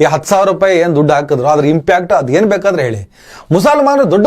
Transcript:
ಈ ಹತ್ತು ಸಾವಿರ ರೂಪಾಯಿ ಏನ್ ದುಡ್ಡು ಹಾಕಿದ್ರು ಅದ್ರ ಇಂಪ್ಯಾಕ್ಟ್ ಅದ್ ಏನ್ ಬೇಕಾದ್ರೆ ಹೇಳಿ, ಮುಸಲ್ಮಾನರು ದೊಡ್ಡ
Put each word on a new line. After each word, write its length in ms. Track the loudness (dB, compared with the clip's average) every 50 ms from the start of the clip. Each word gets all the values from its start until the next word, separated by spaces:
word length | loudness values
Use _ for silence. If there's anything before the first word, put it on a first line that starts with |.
ಈ 40 | 0
ಹತ್ತು 240 | 0 0 -2 -2 0
ಸಾವಿರ 200 | 0 0 2 0
ರೂಪಾಯಿ 300 | 0 0 0 0 2 2
ಏನ್ 180 | 0 0 0
ದುಡ್ಡು 180 | 0 2 2 0
ಹಾಕಿದ್ರು 320 | 0 0 -2 -4 -2 0
ಅದ್ರ 180 | 0 0 0 0
ಇಂಪ್ಯಾಕ್ಟ್ 480 | 0 0 -2 0 0 0 0 0 0 -2
ಅದ್ 180 | -2 -2 0
ಏನ್ 160 | 0 0 0
ಬೇಕಾದ್ರೆ 360 | 0 -2 -2 -2 -2 -2 -2 -4
ಹೇಳಿ, 280 | -4 -6 -8 -12 -16 _ _ -20 -20 -20 -20 -6 -2 -2
ಮುಸಲ್ಮಾನರು 580 | 0 2 2 2 2 2 0 2 0 0 2
ದೊಡ್ಡ 160 | 2 0 0